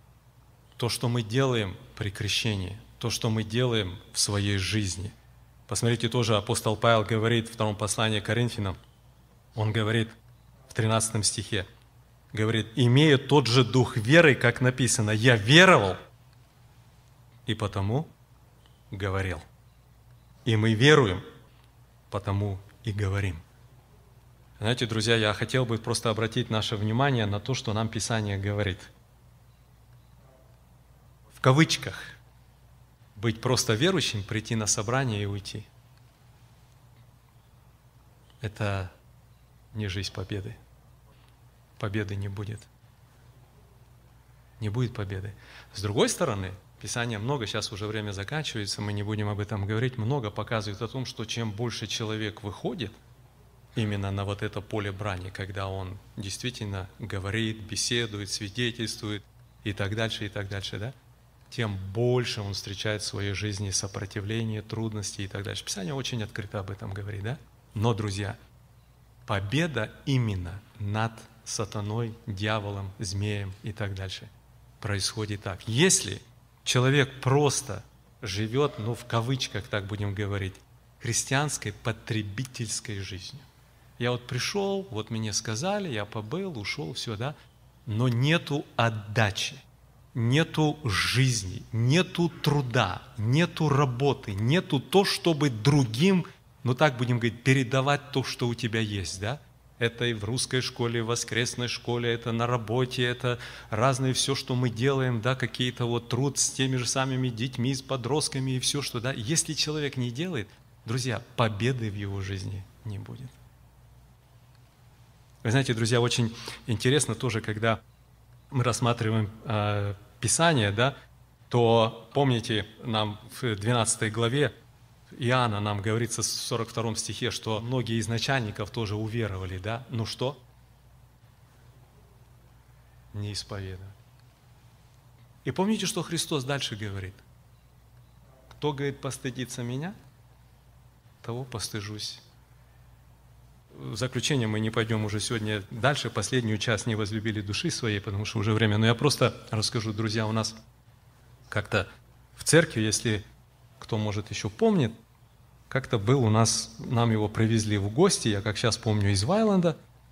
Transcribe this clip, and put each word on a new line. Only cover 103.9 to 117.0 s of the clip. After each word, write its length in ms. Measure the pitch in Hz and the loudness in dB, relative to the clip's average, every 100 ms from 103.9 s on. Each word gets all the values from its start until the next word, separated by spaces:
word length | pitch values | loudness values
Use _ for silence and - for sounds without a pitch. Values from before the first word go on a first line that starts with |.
| 127 131 | 4 0
все, 220 | 123 - | 0 0
что 200 | 139 - | -2 -2
мы 160 | 123 127 | 0 0
делаем, 500 | 107 135 135 127 120 | 2 2 2 0 0
да, 140 | 120 | 0
какие-то 500 | 131 120 - 123 - 120 | -2 -2 -2 -4 -2 -2
вот 220 | 117 117 | -2 -2
труд 300 | 120 139 135 | 0 0 0
с 120 | - | -2
теми 260 | - 131 127 | 0 0 0
же 100 | 117 | 0
самыми 420 | 135 135 127 127 | 0 0 0 -2
детьми, 460 | 110 120 - 120 | -2 -4 0 0
с 80 | 135 | -2
подростками 720 | - 135 117 151 - 135 131 | -4 -4 0 0 0 -2 -2
и 80 | 127 | 0
все, 220 | - 143 | 0 -2
что, 180 | 127 120 | -4 -4
да. 120 | 120 | -4
Если 400 | 139 110 160 - | -4 0 0 0
человек 420 | 147 156 151 143 131 | -2 -2 -2 -4 -2
не 140 | 123 | -4
делает, 380 | 120 185 147 95 - - - 110 | -4 -4 -4 -6 -12 -20 -18 -6
друзья, 360 | 123 127 104 - - | -4 -2 -4 -6 0
победы 540 | 113 101 117 131 110 | 0 2 -2 0 -4
в 40 | |
его 260 | 101 101 98 | -4 -6 -6
жизни 440 | 95 98 101 98 98 - | -6 -6 -6 -10 -12 -14
не 140 | 110 101 | -12 -10
будет. 320 | 107 120 127 - - - - - - - - - _ - - - - _ - - - - - - | -10 -12 -14 -18 -20 -20 -20 -20 -20 -20 -20 -20 _ -20 -20 -20 -20 _ -20 -20 -20 -20 -20 -6
Вы 80 | 117 | 0
знаете, 240 | 131 127 | 2 2
друзья, 260 | 110 113 123 | 0 2 2
очень 340 | 120 - 113 - - - - | 2 2 0 -2 -12 -12 -6
интересно 480 | 107 127 143 | 0 2 2